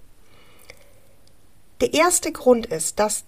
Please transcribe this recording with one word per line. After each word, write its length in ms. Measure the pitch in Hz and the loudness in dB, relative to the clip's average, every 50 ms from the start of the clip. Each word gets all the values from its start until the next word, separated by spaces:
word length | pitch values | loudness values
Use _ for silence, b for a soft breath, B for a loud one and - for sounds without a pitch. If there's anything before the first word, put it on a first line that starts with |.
| - - - b b b b b b b b b b b b b b b b b b b b b b - - - - - - - - - - - | -20 -20 -20 b b b b b b b b b b b b b b b b b b b b b b -20 -20 -20 -20 -20 -20 -20 -20 -18 -6 -4
Der 140 | 254 240 262 | -2 0 2
erste 400 | 285 330 359 349 - - 330 - | 2 2 2 2 0 -2 -6 -8
Grund 320 | - - 254 247 233 220 | 0 4 4 4 4 2
ist, 340 | - 160 160 - - - - | -4 -6 -6 -6 -4 -2 -2
dass 240 | 208 214 - - - | -2 -2 -2 -6 -10